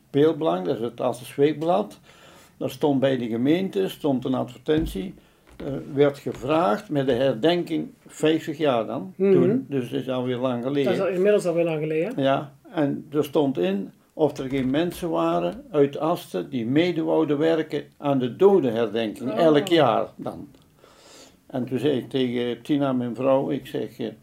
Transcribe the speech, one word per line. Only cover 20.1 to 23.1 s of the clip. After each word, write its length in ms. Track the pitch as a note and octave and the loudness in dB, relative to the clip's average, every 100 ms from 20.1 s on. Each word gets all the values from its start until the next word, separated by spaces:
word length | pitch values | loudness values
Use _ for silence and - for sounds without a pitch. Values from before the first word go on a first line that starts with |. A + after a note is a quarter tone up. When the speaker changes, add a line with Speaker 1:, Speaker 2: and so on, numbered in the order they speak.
| - | -6
Speaker 1:
dan. 320 | A#2 E2+ E2+ - _ _ - - - - - _ _ | -12 -10 -16 -20 _ _ -20 -20 -20 -20 -20 _ _
En 180 | C3 | -8
toen 140 | C#3+ C3 | -4 -2
zei 180 | C3+ C3 | 0 0
ik 100 | A#2+ | -2
tegen 540 | C3+ B2+ A#2+ A#2+ A#2+ | -2 -2 -2 -4 -6
Tina, 300 | - D3 C#3 | -2 0 0
mijn 220 | B2+ B2 | 0 -4